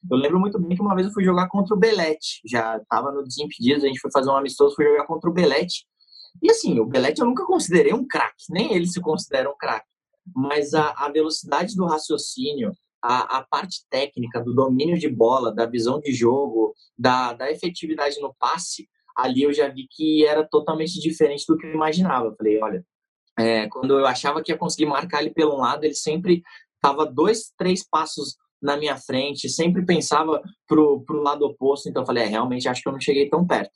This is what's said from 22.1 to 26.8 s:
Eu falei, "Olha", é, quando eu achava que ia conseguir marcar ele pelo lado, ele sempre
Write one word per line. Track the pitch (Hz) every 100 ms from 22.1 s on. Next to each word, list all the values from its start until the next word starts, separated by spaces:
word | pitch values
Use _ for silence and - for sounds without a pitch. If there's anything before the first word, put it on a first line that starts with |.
| 131 113
Eu | 104
falei, | 107 107
"Olha", | 107 92 - _ _ _ _ -
é, | 113 113 107
quando | 131 131 135
eu | 135
achava | 127 143 156
que | 156
ia | 160
conseguir | 160 - 151
marcar | 139 175 147
ele | 156
pelo | - 156 139
lado, | 123 147
ele | 151 143
sempre | - 156 180 175 - - _ _